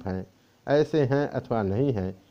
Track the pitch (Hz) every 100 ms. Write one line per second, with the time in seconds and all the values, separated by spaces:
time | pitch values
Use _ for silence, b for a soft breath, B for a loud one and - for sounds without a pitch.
0 | 98 92 95 b b b - 147 151 160
1 | 131 139 147 170 - 117 98 101 143 110
2 | 92 - b